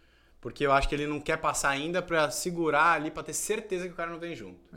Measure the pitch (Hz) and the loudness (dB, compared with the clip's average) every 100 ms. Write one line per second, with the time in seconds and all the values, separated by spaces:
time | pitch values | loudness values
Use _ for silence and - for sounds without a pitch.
0 | _ _ _ - - - 139 139 135 147 | _ _ _ -14 -12 -2 4 4 4 0
1 | 147 147 143 156 156 - 147 139 156 180 | -2 -2 -2 0 0 2 0 0 0 -2
2 | 175 165 147 147 180 170 160 143 165 160 | 0 2 2 0 -4 0 2 6 6 4
3 | 156 156 156 151 - 220 214 180 185 175 | 0 -6 -8 -6 -2 -4 -2 -6 -6 -8
4 | 170 165 170 151 95 - _ | -8 -8 -10 -10 -12 -18 _